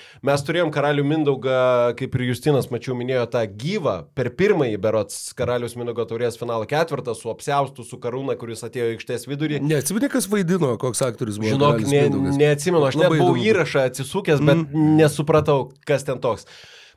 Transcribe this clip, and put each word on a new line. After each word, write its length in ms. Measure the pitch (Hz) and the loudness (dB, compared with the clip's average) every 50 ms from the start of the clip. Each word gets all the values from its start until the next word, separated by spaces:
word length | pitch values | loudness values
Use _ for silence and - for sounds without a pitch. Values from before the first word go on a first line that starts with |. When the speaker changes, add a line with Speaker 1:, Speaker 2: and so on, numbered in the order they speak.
| - - - - | -16 -20 -18 -4
Speaker 1:
mes 220 | - 135 139 143 135 | 0 0 0 0 0
turėjom 240 | - 156 175 175 156 | -2 0 0 0 0
karalių 320 | 147 151 139 147 147 143 | 0 0 0 2 2 2
Mindaugą, 540 | 143 143 156 160 151 143 135 120 113 131 131 127 127 127 123 123 120 120 117 - | 0 0 0 2 2 0 0 0 0 0 2 2 4 4 4 4 2 2 0 -2
kaip 160 | 131 120 - | -4 -4 -4
ir 140 | 123 123 123 | -2 -2 -2
Justinas, 400 | 123 117 - 151 147 127 117 - | -4 0 0 2 2 2 0 -2
mačiau, 240 | 123 117 - 135 123 | -6 -6 -4 -6 -4
minėjo 300 | 120 120 123 131 127 120 | -4 -2 -2 0 -2 0
tą 160 | 117 127 120 | 0 -2 -2
gyvą, 540 | 113 104 95 104 123 165 208 214 156 127 98 85 78 - _ | -2 -4 -6 -8 -6 -4 -4 -2 -2 -2 -2 -4 -8 -8 _
per 160 | - 123 120 | -4 -4 -4
pirmąjį 480 | - - 185 214 208 165 139 120 107 98 | 0 2 2 2 4 2 0 0 -2 -2
berots 540 | 95 107 107 107 104 - - - - - - | 0 0 0 0 -2 -2 -8 -12 -14 -12 -8
karaliaus 400 | - 123 113 123 120 120 113 117 | -4 -4 -2 -2 -2 -4 -6 -8
Mindaugo 320 | 120 120 120 113 120 113 | -8 -8 -6 -4 -6 -6
taurės 320 | - 113 113 120 120 110 - | -6 -4 -4 -4 -4 -4 -6
finalo 240 | - 120 117 113 107 | -6 -4 -4 -4 -4
ketvirtą, 520 | - 143 151 170 - 143 123 - 123 110 - | -2 -2 -2 0 -2 -4 -6 -6 -6 -8 -6
su 80 | - 117 | -8 -8
apsiaustu, 540 | 107 - - - 143 143 139 131 143 - | -8 -6 -4 -2 0 0 0 -2 -6 -12
su 160 | 147 - - 123 | -16 -16 -14 -10
karūna, 400 | - 120 120 131 135 139 120 113 | -8 -6 -6 -4 -4 -4 -6 -6
kuris 240 | 120 113 113 107 | -6 -10 -10 -10
atėjo 240 | - 113 - 127 117 | -12 -8 -4 -4 -2
į 80 | 117 113 | -2 -4
aikštės 320 | 110 - - 123 113 - | -6 -6 -8 -8 -8 -6
vidurį. 320 | 127 143 143 156 151 151 139 131 | -8 -6 -4 -4 -2 -2 -2 0
Speaker 2:
Neatsimeni, 460 | 147 160 143 139 - 185 226 285 269 - | 0 0 0 -2 -2 -2 0 0 0 0
kas 160 | 254 202 190 | -2 -2 0
vaidino, 460 | 208 208 190 160 190 185 165 131 120 104 | 0 0 2 2 2 2 2 0 0 0
koks 240 | - 127 110 - | -2 -4 -2 -2
aktorius 400 | 139 127 110 - 123 107 101 104 | -2 -2 -2 -4 -6 -6 -4 -2
buvo 80 | 107 107 | 0 0
Speaker 1:
Žinok, 300 | 131 139 147 147 147 - | 2 4 4 4 4 2
Speaker 2:
karalius 80 | 107 - | 2 2
Speaker 1:
ne, 160 | 143 143 143 | 2 4 4
Speaker 2:
Mindaugas? 320 | 143 139 135 139 139 139 139 | 2 2 0 0 0 2 4
Speaker 1:
neatsimenu, 480 | 147 147 147 143 - 180 175 165 143 | 4 4 4 2 0 2 4 4 4
aš 80 | 135 127 151 | 4 4 2
net 60 | 175 180 | 4 4
Speaker 2:
Labai 80 | 160 156 | 4 4
Speaker 1:
buvau 160 | 175 180 - | 4 4 4
Speaker 2:
įdomu. 160 | 123 120 220 | 4 4 4
Speaker 1:
įrašą 360 | 220 185 156 139 - 143 135 127 | 4 4 2 2 2 2 2 0
atsisukęs, 560 | 127 - 135 - - 196 - 175 156 135 147 | -2 -6 -8 -6 -6 -2 0 2 2 4 4
bet 160 | 151 151 165 | 4 4 4
Speaker 2:
Mhm. 340 | 160 139 143 156 151 156 156 156 | 0 -2 0 2 2 4 6 6
Speaker 1:
nesupratau, 680 | 160 147 147 - 151 151 156 151 147 156 143 139 123 - - _ _ | 4 4 2 0 0 2 2 2 2 2 0 0 -2 -4 -10 _ _
kas 220 | - 143 131 143 | -2 -2 0 0
ten 160 | 143 131 113 | -4 -6 -2
toks. 240 | - 123 107 - - - - - - - - - - - _ | -2 -2 -2 -4 -6 -14 -20 -20 -20 -20 -20 -20 -20 -20 _